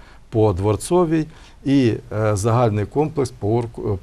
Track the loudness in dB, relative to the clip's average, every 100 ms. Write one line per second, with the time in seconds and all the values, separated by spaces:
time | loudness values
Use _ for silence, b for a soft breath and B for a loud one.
0 | B B -6 0 2 2 0 -2 0 0
1 | 2 0 -4 B B B 0 2 2 0
2 | -6 -2 0 0 0 2 2 0 -2 -2
3 | -2 -2 -4 -4 -2 -2 -4 -8 -6 -6